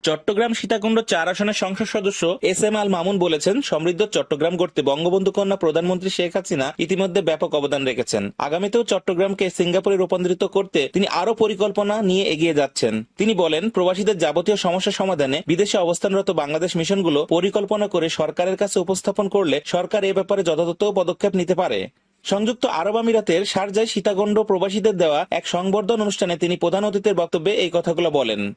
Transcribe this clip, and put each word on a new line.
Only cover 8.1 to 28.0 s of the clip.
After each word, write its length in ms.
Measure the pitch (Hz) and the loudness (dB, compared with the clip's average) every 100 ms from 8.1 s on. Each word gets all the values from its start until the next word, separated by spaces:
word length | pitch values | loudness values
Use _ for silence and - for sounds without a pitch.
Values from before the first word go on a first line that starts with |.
| 107 98 - 139 | -2 -4 -4 -4
আগামীতেও 360 | 160 202 233 226 | -2 0 0 0
চট্টগ্রামকে 540 | 196 - 175 196 196 190 - | -2 0 0 0 0 -2 0
সিঙ্গাপুরে 380 | 175 180 185 196 | 0 2 2 2
রূপান্তরিত 460 | 180 185 180 180 190 196 | 2 0 0 0 0 0
করতে 240 | 196 165 135 | 0 0 0
তিনি 120 | 180 196 156 | 0 0 0
আরও 120 | 190 226 | 0 2
পরিকল্পনা 520 | 214 196 208 202 202 214 202 | 0 2 0 0 0 0 2
নিয়ে 140 | 185 196 | 2 0
এগিয়ে 240 | 151 165 147 | 2 2 2
যাচ্ছেন। 340 | 135 - 117 110 110 - | 0 0 0 -2 -6 -2
তিনি 120 | 208 196 | 0 2
বলেন, 200 | 165 156 214 196 | 2 2 0 0
প্রবাসীদের 440 | 180 185 202 196 | 0 2 0 2
যাবতীয় 320 | 156 151 175 202 | 2 2 2 0
সমস্যা 280 | 185 175 196 196 | 0 0 -2 -2
সমাধানে 380 | 190 175 139 143 - | -2 0 0 -2 0
বিদেশে 260 | 165 202 214 | 0 2 2
অবস্থানরত 460 | 170 175 202 196 196 170 | 0 0 0 0 0 -2
বাংলাদেশ 300 | 143 156 175 175 | -2 -2 -2 -2
মিশনগুলো 400 | 160 196 170 147 160 | 0 0 2 0 2
পরিকল্পনা 520 | 165 190 208 202 214 208 | 2 2 0 -2 -2 0
করে 120 | 180 160 - | 0 -2 -2
সরকারের 380 | 156 151 180 190 | -4 0 -2 0
কাছে 140 | 202 - | 0 0
উপস্থাপন 420 | 175 190 - 196 202 | 0 -2 -2 -2 0
করলে 220 | 202 180 139 - | 2 2 0 0
সরকার 260 | 175 180 214 196 | -2 0 0 0
এ 20 | 190 | 0
ব্যাপারে 240 | 185 196 175 | 0 0 0
যথাযথ 340 | 156 170 170 208 196 | 0 0 0 0 0
পদক্ষেপ 340 | 170 175 202 185 | 0 0 0 0
নিতে 140 | 175 175 | 0 0
পারে। 200 | 175 104 101 _ _ _ | 0 -2 -4 _ _ _
সংযুক্ত 400 | - 196 220 240 254 156 | -2 0 0 -2 -2 -2
আরব 160 | 180 220 | 0 0
আমিরাতের 400 | 226 220 208 170 196 | 2 0 2 0 0
শারজায় 380 | - 202 196 226 | -2 -2 -2 -2
সীতাকুণ্ড 440 | - 202 196 208 208 214 | 0 0 0 0 0 0
প্রবাসীদের 500 | 185 190 202 202 190 | 0 0 0 0 2
দেওয়া 180 | 165 147 185 170 | 2 2 0 -4
এক 60 | - | -2
সংবর্ধন 440 | 175 190 202 196 233 | -2 0 0 0 0
অনুষ্ঠানে 300 | 208 196 185 170 | 0 0 -2 0
তিনি 120 | 175 175 | -2 0
প্রধান 200 | 170 185 208 | 0 0 0
অতিথির 320 | 202 202 180 | 0 0 0
বক্তব্যে 320 | 170 180 160 214 | 0 0 0 0
এই 60 | 180 170 | 0 0
কথাগুলো 320 | 170 165 | 0 0